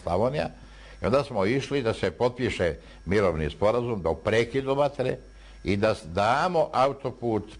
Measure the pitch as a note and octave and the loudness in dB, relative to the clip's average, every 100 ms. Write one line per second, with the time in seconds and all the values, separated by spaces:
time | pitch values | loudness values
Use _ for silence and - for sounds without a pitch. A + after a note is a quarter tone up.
0 | - F2+ A#2+ D3+ - - - - - - | -2 0 0 0 -4 -8 -20 -20 -20 -6
1 | - C3+ C3+ A#2 F#2+ C3+ B2+ C#3+ A2+ G#2 | 0 0 0 0 0 0 0 -2 -2 0
2 | G2 - A#2+ B2 A#2 - F2 C#2 - - | -2 0 -2 0 -2 0 0 -2 -10 -14
3 | - G2+ G2 D#2 D2+ D#2 G2+ A#2+ A#2+ G#2+ | 0 2 2 2 -2 0 2 2 0 -2
4 | E2 D#2+ G#2+ A2 A#2 C3+ C3+ C#3 C#3+ - | -2 -2 0 2 2 -2 -2 0 0 0
5 | D#3 - - - - - - G2+ G#2+ - | -4 -4 -10 -20 -20 -10 -2 2 2 0
6 | D#2 F2 G#2 C3+ F3+ E3+ - A#2+ C3+ C3+ | -4 0 2 2 2 2 2 4 2 2
7 | B2+ A#2+ A#2+ G#2+ G#2 - | -6 -4 -2 -2 -2 -8